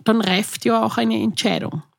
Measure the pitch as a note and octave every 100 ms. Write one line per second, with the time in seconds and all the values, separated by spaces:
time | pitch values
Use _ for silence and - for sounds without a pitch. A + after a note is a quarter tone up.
0 | - A3+ G3 F#3 G#3+ - A#3 A3+ A3 -
1 | A3+ A3+ A3+ - - - - E3 -